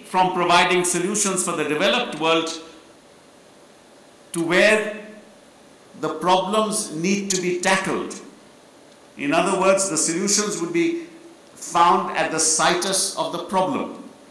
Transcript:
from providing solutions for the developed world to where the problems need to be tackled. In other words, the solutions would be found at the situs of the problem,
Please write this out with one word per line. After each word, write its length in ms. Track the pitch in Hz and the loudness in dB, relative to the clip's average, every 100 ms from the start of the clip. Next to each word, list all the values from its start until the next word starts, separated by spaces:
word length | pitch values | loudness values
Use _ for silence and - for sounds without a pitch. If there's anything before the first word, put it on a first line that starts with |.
| - | -2
from 260 | 185 185 | 0 2
providing 520 | 175 175 175 180 180 | 2 4 4 4 2
solutions 600 | 175 175 185 202 196 180 | 0 0 -2 0 -2 -2
for 80 | 170 | -2
the 100 | 165 | -2
developed 560 | 139 151 202 240 - 151 | -2 0 0 0 -2 -2
world 320 | 160 165 160 - - - - - - - - - - - - - - - - - - | 2 2 0 -8 -14 -20 -20 -20 -20 -20 -20 -20 -20 -20 -20 -20 -20 -20 -20 -20 -8
to 100 | 170 | -4
where 640 | 156 185 208 214 208 - - - - - - - - - - - | 0 4 6 4 0 -8 -14 -20 -20 -20 -20 -20 -20 -20 -20 -8
the 80 | 156 | -6
problems 800 | 156 175 185 185 214 214 - - 156 | -2 2 2 2 0 0 -2 -4 -2
need 340 | 185 202 196 | 0 0 0
to 100 | 185 | -2
be 200 | 180 175 | -2 0
tackled. 580 | 190 190 170 127 - - - - - - - - - - - - | 0 0 0 -4 -6 -10 -16 -20 -20 -20 -20 -20 -20 -20 -20 -8
In 160 | 143 | 0
other 280 | 165 185 185 | 2 2 2
words, 280 | 190 190 - | 2 2 0
the 80 | 156 | -2
solutions 640 | - 170 202 208 208 170 | 0 0 0 0 -2 -4
would 120 | 165 | -2
be 320 | 170 170 170 - - - - - | 0 0 -2 -8 -18 -20 -20 -20
found 600 | - - 175 175 190 180 - | -16 -2 4 4 4 0 -2
at 160 | 160 | -2
the 80 | 160 | 0
situs 760 | - - 165 180 196 185 - - | 0 2 2 0 0 -2 -2 -4
of 140 | 160 | -6
the 140 | 170 | -6
problem, 580 | - 190 147 127 - - - - - | -2 0 0 -2 -4 -10 -18 -20 -20